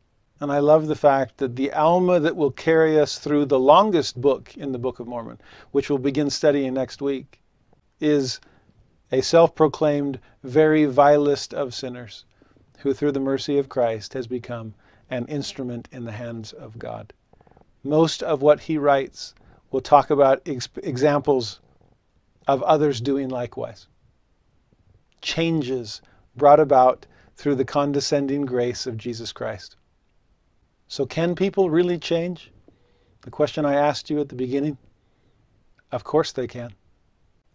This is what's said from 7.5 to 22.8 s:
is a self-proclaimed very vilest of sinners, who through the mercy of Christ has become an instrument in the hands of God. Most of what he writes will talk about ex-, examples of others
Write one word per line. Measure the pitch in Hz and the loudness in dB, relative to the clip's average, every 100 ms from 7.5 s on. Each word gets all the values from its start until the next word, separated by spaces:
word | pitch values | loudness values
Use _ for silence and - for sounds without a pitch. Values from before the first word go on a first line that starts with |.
| _ _ _ _ _ | _ _ _ _ _
is | 151 147 131 - - _ _ _ _ _ _ | 0 0 0 -6 -14 _ _ _ _ _ _
a | 131 | -2
self-proclaimed | - 165 165 - 156 - 151 147 143 131 - _ | 2 4 4 4 0 2 0 0 -4 -6 -14 _
very | 135 127 156 156 151 | -2 2 4 4 4
vilest | 127 143 147 143 139 - | 6 6 6 4 0 -4
of | - 139 123 | -8 -8 -8
sinners, | 127 123 117 - - _ _ _ _ _ | -12 -12 -16 -20 -20 _ _ _ _ _
who | 139 | -4
through | 135 147 | -2 -2
the | 139 | -2
mercy | 135 135 - 143 | -2 -4 -2 -2
of | 135 | -2
Christ | - 120 113 104 | 0 0 -2 -8
has | 131 117 | -10 -8
become | 123 120 120 113 107 _ _ _ | -8 -8 -12 -12 -18 _ _ _
an | 127 120 | -8 -6
instrument | 151 139 - 127 120 113 | -8 -8 -10 -10 -10 -12
in | 135 117 | -14 -14
the | |
hands | 110 120 117 110 | -12 -12 -12 -14
of | - 120 110 | -18 -20 -14
God. | 117 113 104 - _ _ _ _ _ _ | -12 -12 -16 -20 _ _ _ _ _ _
Most | 135 151 165 - | -2 2 2 0
of | - 151 | -4 2
what | 143 143 | 4 4
he | - 156 | 0 -2
writes | 143 139 135 - - - _ _ _ | 2 2 0 -10 -20 -20 _ _ _
will | 135 | -8
talk | - 147 135 | 4 4 6
about | 143 135 135 - | 2 4 2 -2
ex-, | 131 - - | -10 -10 -12
examples | 190 123 147 147 139 135 113 - _ _ _ _ _ _ _ _ - | -8 -2 0 0 0 -2 -2 -12 _ _ _ _ _ _ _ _ -2
of | 139 | 0
others | - 156 | 2 2